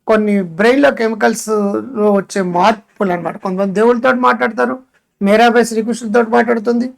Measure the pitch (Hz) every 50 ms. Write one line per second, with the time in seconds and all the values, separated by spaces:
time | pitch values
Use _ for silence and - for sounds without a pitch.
0 | _ - 220 214 214 208 202 202 190 170 160 165 208 233 254 277 285 277 - 202
1 | 226 220 226 220 240 240 220 220 - 214 214 214 202 202 202 220 214 240 269 220
2 | 208 214 202 196 185 - - 202 196 180 175 175 180 214 220 202 - _ _ _
3 | 208 190 175 175 165 156 - - - 196 185 185 196 202 185 202 220 233 240 233
4 | 240 262 254 247 247 247 247 220 247 240 214 247 247 240 262 254 - _ _ _
5 | _ _ _ _ 202 196 208 214 233 240 226 240 240 233 233 220 220 233 233 -
6 | 240 220 202 240 233 220 233 240 233 240 233 233 208 240 240 240 254 262 262